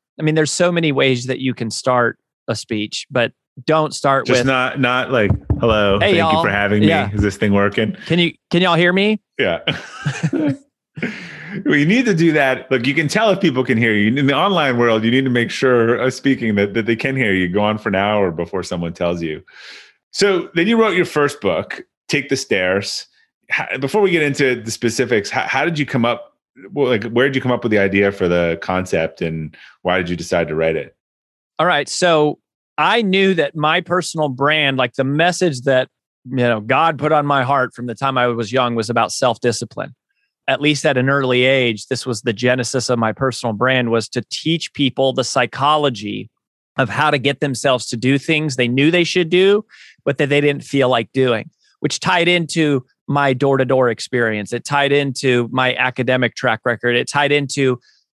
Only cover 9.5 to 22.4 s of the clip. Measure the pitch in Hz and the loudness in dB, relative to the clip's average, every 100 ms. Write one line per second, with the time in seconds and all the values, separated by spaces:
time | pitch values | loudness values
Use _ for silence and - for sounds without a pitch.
9.5 | 82 - 90 - - 143 - 151 294 302 | -2 -4 -6 -12 -8 -8 -4 -4 -2 -2
10.5 | 269 _ _ _ - 233 208 175 - 156 | -4 _ _ _ -10 -10 -10 -16 -16 -12
11.5 | 202 - 147 151 240 240 165 170 151 135 | -6 0 2 4 2 2 2 4 4 2
12.5 | 123 - 131 123 143 151 208 220 185 175 | 0 0 0 2 0 0 2 2 2 2
13.5 | 127 123 113 117 104 104 135 139 143 196 | 0 0 2 2 2 2 2 2 2 2
14.5 | 175 143 120 120 110 113 131 135 120 110 | 2 2 2 2 2 2 2 2 0 -2
15.5 | - 131 120 113 117 131 - 139 131 113 | 0 2 4 2 2 -2 0 0 0 0
16.5 | 101 101 110 110 110 135 135 110 95 90 | 2 0 0 -2 -2 -2 0 0 2 0
17.5 | 98 104 107 110 98 101 104 92 80 85 | 2 0 0 -2 0 2 2 0 -2 -6
18.5 | 92 85 87 85 - 87 87 80 78 - | -6 -6 -6 -6 -4 -4 -2 -6 -8 -14
19.5 | - - - - _ _ - 202 185 - | -20 -20 -20 -20 _ _ -2 0 0 -2
20.5 | 165 190 233 220 175 - 151 143 - 98 | 0 2 2 2 2 0 0 0 0 -2
21.5 | 82 101 - - _ - 143 139 131 | -2 -4 -12 -16 _ -4 -4 -2 -6